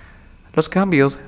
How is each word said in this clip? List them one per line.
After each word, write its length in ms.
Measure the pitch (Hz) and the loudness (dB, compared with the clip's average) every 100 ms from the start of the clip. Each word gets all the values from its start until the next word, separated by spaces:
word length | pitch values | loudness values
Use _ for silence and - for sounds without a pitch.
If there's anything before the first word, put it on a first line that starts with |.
| - - - - - | -20 -20 -20 -20 -6
los 160 | - 156 | -4 -2
cambios 500 | 185 196 156 139 139 | -2 0 2 2 -2